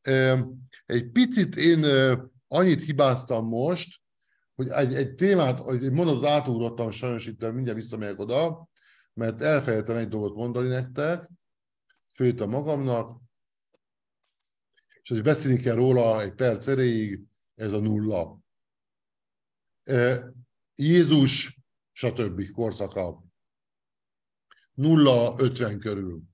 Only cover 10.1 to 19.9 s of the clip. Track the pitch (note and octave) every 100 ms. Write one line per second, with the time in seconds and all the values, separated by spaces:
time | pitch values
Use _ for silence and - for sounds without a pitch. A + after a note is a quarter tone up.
10.1 | G#2+ G#2 G#2 A#2+ A#2+ B2+ B2+ B2+ - D3
11.1 | F3 F3 - _ _ _ _ _ _ _
12.1 | _ B2+ B2 G#2 B2 D3 D3 C3+ A#2+ A2+
13.1 | - _ _ _ _ _ _ _ _ _
14.1 | _ _ _ _ _ _ _ _ _ -
15.1 | A#2 A2 D#3 C#3 B2+ B2+ A2+ B2+ B2 A#2
16.1 | A2 G2+ F#2 B2+ G#2+ C3+ C3+ B2+ A2+ G#2+
17.1 | G2 G2 _ _ _ A2 G#2 G#2+ G#2 G#2+
18.1 | G2 E2 - _ _ _ _ _ _ _
19.1 | _ _ _ _ _ _ _ -